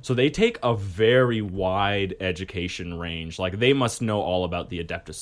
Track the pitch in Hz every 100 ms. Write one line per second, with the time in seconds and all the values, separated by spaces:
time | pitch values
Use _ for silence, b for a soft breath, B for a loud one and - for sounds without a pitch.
0 | - 123 143 180 233 233 123 110 101 85
1 | 110 127 123 113 104 95 92 95 101 101
2 | 95 95 95 87 95 92 90 - 87 85
3 | 85 82 82 90 92 98 123 139 117 -
4 | 113 104 80 92 87 87 - 87 82 85
5 | - -